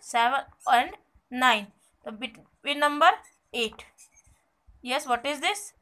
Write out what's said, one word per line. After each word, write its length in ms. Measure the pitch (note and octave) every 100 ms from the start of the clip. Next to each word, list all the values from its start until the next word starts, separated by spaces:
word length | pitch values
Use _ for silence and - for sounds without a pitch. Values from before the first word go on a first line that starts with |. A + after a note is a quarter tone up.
सेवन 480 | - A#3+ A#3 C4+ - _ -
and 240 | B3 D4+ - _ _ -
नाइन। 320 | B3 B3+ A3 G3+ _ _ _ -
तो 40 | G#3+
between 600 | A#3+ - - _ C#4 C#4+
number 280 | D4 D4 E4 A4 - _ _
eight। 280 | A#3+ A3 - - _ - _ _ _ _ _ _ -
Yes, 220 | B3 C4+ D4
what 180 | A#3+ C4
is 160 | C#4+
this, 220 | E4+ G#4 - -